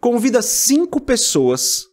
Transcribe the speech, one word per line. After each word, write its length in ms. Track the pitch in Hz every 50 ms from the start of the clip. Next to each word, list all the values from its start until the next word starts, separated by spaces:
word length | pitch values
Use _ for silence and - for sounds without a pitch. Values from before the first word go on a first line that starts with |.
convida 400 | - 240 240 240 214 262 226 240
cinco 600 | 214 - - - - - 269 302 349 349 - 294
pessoas 840 | - - 262 214 - - - 151 131 123 127 127 - - - - - _